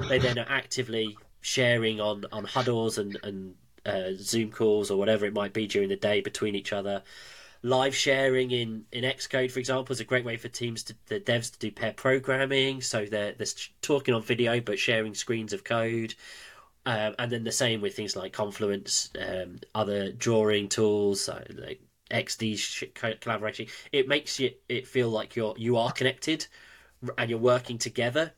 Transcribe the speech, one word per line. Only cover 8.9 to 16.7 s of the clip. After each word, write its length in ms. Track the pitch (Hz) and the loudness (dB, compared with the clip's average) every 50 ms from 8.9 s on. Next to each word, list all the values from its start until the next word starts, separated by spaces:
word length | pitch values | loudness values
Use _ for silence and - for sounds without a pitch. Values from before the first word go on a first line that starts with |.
in 140 | - 123 120 | -6 -4 -2
Xcode, 460 | 131 135 - - - - 131 127 127 - | -2 -2 -4 -4 -2 0 0 0 0 0
for 80 | 135 | -2
example, 320 | 123 127 131 131 127 - 135 | -2 0 0 -2 -2 -2 -4
is 80 | 123 | -6
a 40 | 117 | -2
great 200 | - 131 123 120 | 0 0 0 0
way 120 | 120 113 | 0 -4
for 120 | 113 - 117 | -6 -8 -10
teams 340 | - - 120 120 113 113 - | -8 -6 -4 -4 -4 -6 -8
to, 120 | - 110 - - | -12 -14 -16 -10
the 140 | - 107 104 | -6 -6 -4
devs 320 | - - 117 120 117 - - | 0 0 0 0 0 -4 -8
to 60 | - | -8
do 100 | - 107 | -8 -8
pair 220 | - - 113 110 104 | -6 -4 -4 -4 -4
programming. 880 | - - 135 131 135 127 139 131 131 135 135 139 135 135 135 135 131 123 | 0 2 2 2 2 2 2 0 2 2 2 2 2 2 2 0 -2 -4
So 220 | - - 113 104 | -2 -2 -2 -2
they're, 280 | 101 110 104 101 104 - | 0 -2 -2 -2 -2 -4
they're 100 | - 107 | -4 -6
s-, 260 | - - - - - _ _ - | -6 -6 -6 -10 -14 _ _ 0
talking 320 | - 151 139 131 - 120 | 2 2 4 4 4 2
on 80 | 113 110 | 2 2
video, 380 | - 120 113 123 117 120 120 | 2 2 2 4 4 2 2
but 200 | 120 - 104 98 | 0 0 -2 0
sharing 340 | - 123 120 110 110 110 104 | 2 2 2 2 0 -2 -4
screens 380 | - - - 117 113 110 104 101 | -6 -4 -2 -2 -2 -2 -4 -6
of 100 | 95 - | -6 -4
code. 520 | - 117 117 113 117 117 113 113 110 - - - - - - - - - - - _ | -2 0 0 0 0 0 -2 -4 -4 -8 -12 -16 -18 -18 -18 -18 -20 -20 -20 -20 _